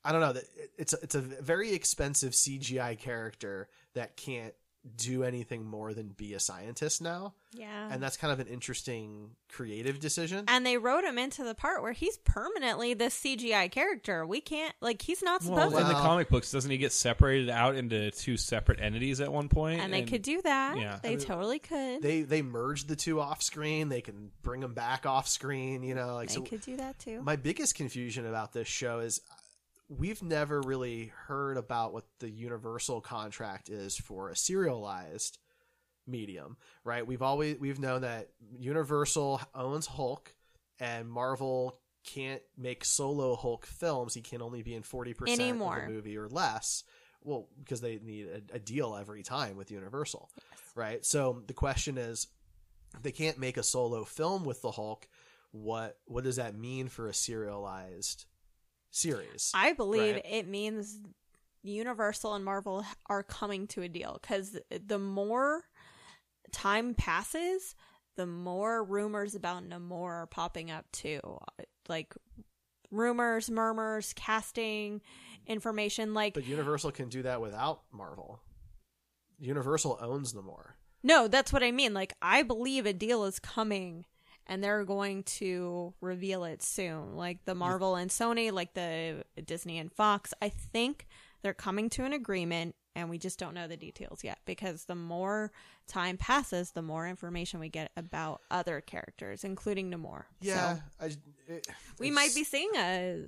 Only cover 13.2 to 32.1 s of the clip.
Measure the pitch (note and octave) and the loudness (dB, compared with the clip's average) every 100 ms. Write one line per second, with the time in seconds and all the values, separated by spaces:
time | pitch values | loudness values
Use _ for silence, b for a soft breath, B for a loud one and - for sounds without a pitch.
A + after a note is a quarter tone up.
13.2 | C#4 B3+ A#3 G#3 F#3 B3+ F4+ E4 - F3 | 0 0 4 4 4 4 2 2 0 0
14.2 | D#3+ A3 - D4+ D#4 - A#3 A3+ - F4+ | 0 -2 -2 -2 -2 -2 -2 0 0 2
15.2 | F4+ F#4 E3+ F3+ - D3+ E3+ D3 D#3 F3 | 4 2 4 6 8 8 8 8 8 6
16.2 | E3 B2+ - C3+ C3 C3+ C#3 - A#2+ A#2 | 8 4 6 0 2 2 4 4 4 8
17.2 | C#3 C3+ B2 A#2 B2 C3+ B2 A2 G#2 - | 8 8 6 6 6 6 2 4 2 0
18.2 | - A#2 - A2+ G#2+ A2 G#2+ A2 C3 C3 | 0 2 4 6 6 6 2 2 2 2
19.2 | C#3+ C#3+ D3 D#3 D#3 E3 F#3+ F#3+ A3+ A#3 | 2 2 6 6 6 2 2 0 2 0
20.2 | G3+ E4 F4+ C4+ C4+ - G#2 G2+ A#3 A#3+ | 2 2 4 4 2 0 -2 -2 -2 0
21.2 | - F3 G#3 D4 - D#4 C4 B3+ C#3+ D#3+ | 0 0 0 -2 -2 -2 -2 0 2 2
22.2 | C#3+ D#3 C3+ A#2 B2+ D3 C#3+ D3+ - D#3 | 4 2 2 0 0 -2 -2 -2 2 2
23.2 | C#3+ D#3 - D3+ D3+ D#3 D3+ B2 A#2+ G2+ | 0 0 -2 0 0 2 2 0 -4 -12
24.2 | G#2 - A#2+ B2 C3 A#2+ A#2+ C3 C#3 C3+ | -14 -6 -4 -2 -4 -2 0 2 4 4
25.2 | - - C3+ C3+ C3 C3 B2+ B2+ B2 A#2+ | 4 0 0 -2 -2 -2 -2 0 0 -2
26.2 | A#2 - C3 A3 A3+ B3+ C4 - - A#3 | -2 -2 -4 -8 -6 -6 -6 -8 -10 -4
27.2 | C#3+ D3+ C3+ G3+ D4 - C3+ B2 B2 A#2+ | 0 0 0 2 2 0 -2 -4 -4 -4
28.2 | A2+ A2+ G#2+ A#2+ A2+ - B2 A#2 A#2 - | -2 -2 -2 -4 -4 -2 -2 -2 0 -2
29.2 | - - - _ _ _ _ C3 E3+ G#3+ | -4 -20 -20 _ _ _ _ -4 -4 -4
30.2 | F3 D3+ D3 D3 C3 C3 B2 A#2 A2+ - | 0 0 2 0 0 0 -2 -4 -8 -12
31.2 | - C#3 C#3 C3 A2 A#2+ A2+ A2 - | -6 -2 0 -2 0 0 0 -4 -12